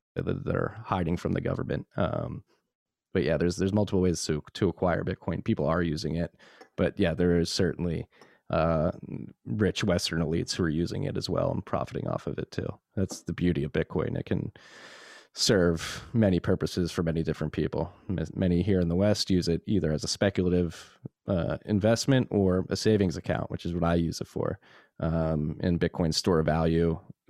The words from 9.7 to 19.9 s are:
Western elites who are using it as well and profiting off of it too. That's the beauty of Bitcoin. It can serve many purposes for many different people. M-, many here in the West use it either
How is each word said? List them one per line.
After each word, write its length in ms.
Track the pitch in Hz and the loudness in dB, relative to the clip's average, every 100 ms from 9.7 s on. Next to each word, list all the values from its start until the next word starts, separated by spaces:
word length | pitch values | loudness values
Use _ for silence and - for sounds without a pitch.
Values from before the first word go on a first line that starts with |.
| - | 2
Western 380 | 104 87 - 82 | 2 2 0 0
elites 320 | 78 85 87 | 0 0 -2
who 120 | - | 0
are 40 | 85 | 0
using 360 | 76 87 98 | 0 -2 -2
it 120 | 95 95 | -4 -4
as 140 | - | -2
well 220 | 85 87 | 0 0
and 120 | 85 | -2
profiting 420 | - - - - 50 | -4 -4 -4 -6 -4
off 180 | 50 - | -4 -4
of 100 | - | -8
it 140 | - | -6
too. 180 | - - - _ - | -6 -6 -10 _ -4
That's 260 | 95 - | -4 -4
the 100 | - | -8
beauty 300 | 82 87 71 | 0 0 0
of 100 | 73 | -2
Bitcoin. 460 | 82 - - - 50 | -2 -2 -2 -2 -4
It 80 | - | -2
can 260 | 95 - - - - - - - - - | -4 -4 -10 -20 -20 -20 -20 -20 -20 -18
serve 680 | - - 104 87 82 - - - | -2 2 4 4 2 -4 -10 -2
many 260 | 117 104 87 | 4 4 4
purposes 540 | - 90 82 - 85 | 2 0 0 -2 -2
for 100 | - | 0
many 200 | 82 82 | 0 0
different 320 | 80 76 76 | -2 -2 -4
people. 360 | 80 78 76 - - - | -2 -2 -2 -6 -8 -6
M-, 80 | 87 78 | -4 -4
many 260 | - 92 87 | 0 2 2
here 200 | 90 95 | 2 2
in 80 | 85 | 2
the 60 | |
West 360 | 87 104 104 - | 2 2 2 2
use 180 | 92 82 | 0 2
it 140 | 82 - | -2 0
either 240 | 101 76 | 0 0